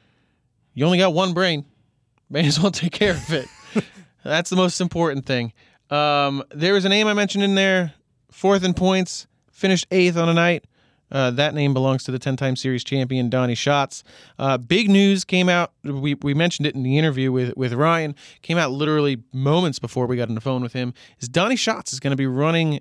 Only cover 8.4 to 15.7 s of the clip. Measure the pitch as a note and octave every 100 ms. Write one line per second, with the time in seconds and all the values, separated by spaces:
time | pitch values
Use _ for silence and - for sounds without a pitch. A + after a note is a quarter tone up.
8.4 | F#3+ G3 F#3 F3 F#3 F#3+ F#3 - - _
9.4 | _ - F#3+ F#3 - F#3 F3+ E3+ E3 E3
10.4 | E3+ E3+ - _ _ _ - C3+ B2+ B2
11.4 | D3 D3 C#3+ C3 C3+ C3 - B2+ - C3
12.4 | C3+ C3 C3 B2 - C3+ B2+ C3 A#2+ B2+
13.4 | B2 A#2 - C#3+ C#3 - - - - -
14.4 | C#3 C3 A#2+ F3+ G#3+ G3 G3 G3 - F#3
15.4 | F3+ F3 E3+